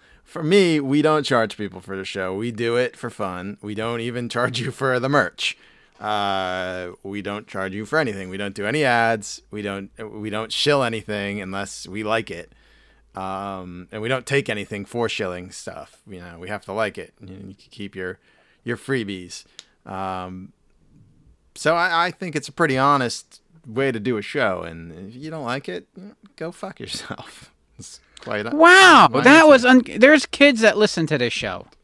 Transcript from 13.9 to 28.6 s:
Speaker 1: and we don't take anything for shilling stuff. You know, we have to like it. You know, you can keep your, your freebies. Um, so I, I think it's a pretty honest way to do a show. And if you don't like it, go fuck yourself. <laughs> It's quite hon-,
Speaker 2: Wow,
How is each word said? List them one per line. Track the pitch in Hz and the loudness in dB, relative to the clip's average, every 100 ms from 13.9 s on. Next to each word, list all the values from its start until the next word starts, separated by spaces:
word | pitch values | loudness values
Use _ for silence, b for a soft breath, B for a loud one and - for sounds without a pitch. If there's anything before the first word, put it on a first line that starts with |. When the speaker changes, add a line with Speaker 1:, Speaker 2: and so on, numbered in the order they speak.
Speaker 1:
and | 107 | -10
we | 110 | -4
don't | 131 - | -4 -2
take | 139 - | -2 -2
anything | 104 95 104 | -6 -6 -10
for | 98 120 113 | -8 -4 -4
shilling | - 95 90 92 | -2 -6 -6 -12
stuff. | - - 80 73 _ - | -16 -16 -16 -18 _ -20
You | 92 | -18
know, | 87 85 | -18 -18
we | 92 | -12
have | 104 - | -12 -8
to | |
like | 101 104 95 | -4 -4 -6
it. | 85 _ | -16 _
You | 101 | -20
know, | 95 98 | -18 -18
you | |
can | 98 _ | -20 _
keep | - 101 95 | -16 -14 -10
your, | 92 92 _ _ _ _ | -10 -10 _ _ _ _
your | 117 117 | -10 -10
freebies. | - 131 101 95 90 - - b b b - | -4 -4 -4 -10 -12 -18 -18 b b b -14
Um, | 95 95 92 92 92 95 _ _ _ _ _ _ _ _ _ _ - | -8 -8 -8 -10 -14 -16 _ _ _ _ _ _ _ _ _ _ -4
so | 151 | 0
I, | 170 180 170 175 | 2 2 2 0
I | |
think | - 185 147 | -2 -6 -6
it's | - | -8
a | |
pretty | - 160 131 | 0 0 4
honest | 139 143 120 - - - _ _ - | 4 4 2 -4 -14 -20 _ _ -10
way | 113 139 | -2 -2
to | 113 | 0
do | 110 110 | -2 -2
a | |
show. | 101 143 110 90 | -4 0 0 0
And | 85 82 82 82 95 | -6 -12 -14 -16 -16
if | 123 | -14
you | 151 | -12
don't | 160 | -10
like | 120 131 160 | -6 -6 -6
it, | 180 - - 202 - - - | -12 -12 -20 -20 -20 -20 -12
go | 165 | -12
fuck | - 190 - | -10 -14 -12
yourself. | - - - - - - - _ | -12 -10 -10 -14 -14 -20 -20 _
<laughs> | _ - | _ -20
It's | - - _ - | -20 -20 _ -20
quite | - 208 | -6 -4
hon-, | 214 | -2
Speaker 2:
Wow, | 294 | 6